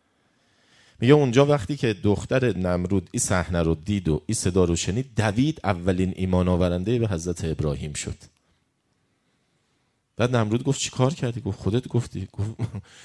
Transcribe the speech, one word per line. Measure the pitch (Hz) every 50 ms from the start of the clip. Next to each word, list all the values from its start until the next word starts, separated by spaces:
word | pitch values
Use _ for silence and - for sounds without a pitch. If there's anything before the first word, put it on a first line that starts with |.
| _ _ _ _ _ _ _ _ _ _ _ _ _ _ _ _ _ _ _ -
میگه | 113 127 147
اونجا | 151 143 127 113 135 143
وقتی | 143 147 139 101 - 147
که | 135 - 113 107
دختر | - - 104 98 - - - 123 131 127 120 92
نمرود | 90 90 90 90 87 90 90 98 92 85 -
این | - 120
صحنه | - - 98 90 85 82 87 85
رو | 82 82 80
دید | 76 78 101 104 98 87 80
و | 76 - -
این | - 110
صدا | - - 95 87 95 90
رو | 85 85
شنید، | - - 87 95 120 135 - -
دوید | - 104 110 95 117 135 156 156 - -
اولین | 98 98 85 87 98 90 90 92 92 90
ایمان | - 92 92 92 90 90
آورنده | 90 90 85 92 87 87 90 92 110 127 117
به | 113
حضرت | 104 92 80 82 90 87 - -
ابراهیم | 80 76 73 78 76 69 - 80 76 71
شد. | - - - - - - - _ _ _ _ _ _ _ _ _ _ _ _ _ _ _ _ _ _ _ _ _ _ _ _ _ _ _ _ _ _ _ _ _ _ _ _ _
بعد | - 117 123 127
نمرود | 117 107 104 113 123 139
گفت: | - 143 -
«چی | - -
کار | - - 127 135 170
کردی؟» | - 139 120 117 113
گفت: | - - - -
«خودت | - - 107 127 -
گفتی.» | - - 120 120 - - 98 95 - -
گفت، | - 101 110 110 - 113 - - 98 - - - -